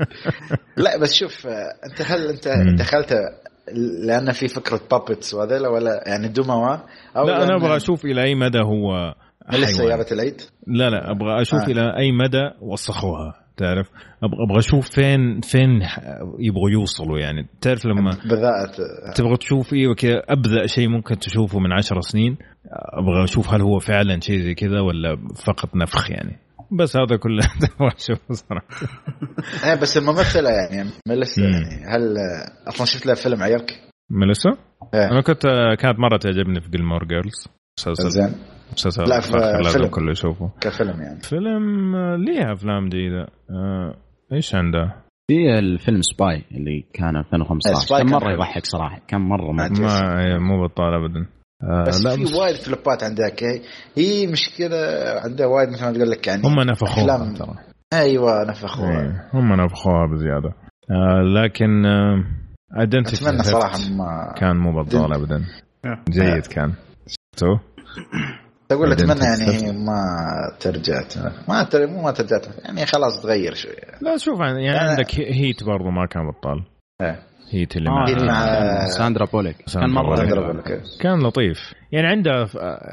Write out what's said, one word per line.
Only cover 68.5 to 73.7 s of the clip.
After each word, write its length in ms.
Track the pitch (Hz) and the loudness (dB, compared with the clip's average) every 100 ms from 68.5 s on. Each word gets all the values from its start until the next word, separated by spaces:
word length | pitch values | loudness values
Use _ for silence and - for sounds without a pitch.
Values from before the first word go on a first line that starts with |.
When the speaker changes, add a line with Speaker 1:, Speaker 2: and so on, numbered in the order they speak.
| _ _ | _ _
Speaker 1:
تقول 200 | 139 156 | 0 2
Speaker 2:
Identity 40 | |
Speaker 1:
أتمنى، 320 | 139 139 143 | 4 4 4
يعني، 340 | 127 113 110 110 | 2 2 2 0
Speaker 2:
Theft. 160 | 107 | -2
Speaker 1:
ما 280 | 104 107 104 95 85 80 80 73 - | -4 -2 -2 -2 -2 -4 -4 -8 -6
ترجع، 400 | 92 85 80 67 - - - - - | -6 -4 -2 -4 -6 -8 -8 -8 -4
ما 160 | 110 | -2
تر-، 220 | - 147 143 | 2 2 0
مو 160 | 185 | -2
ما 80 | 156 | -4
ترجع، 260 | 131 107 110 - - | -4 0 -2 -2 -14
يعني، 220 | - 104 139 | -12 -6 -2
خلاص 360 | 147 131 101 | 0 0 -2
تغير 320 | 107 107 85 | -2 0 0
شوية. 440 | - - | -6 -12